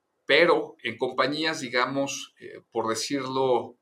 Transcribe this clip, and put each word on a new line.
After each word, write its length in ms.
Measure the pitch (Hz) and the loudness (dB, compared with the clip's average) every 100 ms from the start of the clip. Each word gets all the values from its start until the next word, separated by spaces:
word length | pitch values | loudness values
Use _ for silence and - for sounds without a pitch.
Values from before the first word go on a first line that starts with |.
| _ _ - | _ _ 2
pero 500 | 147 170 151 - - | 4 6 4 0 -8
en 140 | 120 110 | -10 -4
compañías, 640 | 127 127 131 151 160 147 | -4 0 -2 0 -2 -4
digamos, 720 | 127 123 127 139 139 - - _ | -2 0 0 0 -2 -4 -12 _
eh, 220 | - 98 - | -18 -18 -8
por 160 | 117 110 | -4 -2
decirlo, 920 | 110 - 143 131 131 131 120 113 - | -2 -2 -4 -2 0 2 2 0 -12